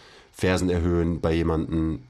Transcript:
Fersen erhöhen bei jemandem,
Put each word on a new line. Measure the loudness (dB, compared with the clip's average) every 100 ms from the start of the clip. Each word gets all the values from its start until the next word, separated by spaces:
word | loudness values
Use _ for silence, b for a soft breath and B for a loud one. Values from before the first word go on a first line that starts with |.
| B B B
Fersen | -4 0 2 0
erhöhen | 0 2 2 0 0
bei | 0
jemandem, | 0 0 0 -2 -2 -2 -4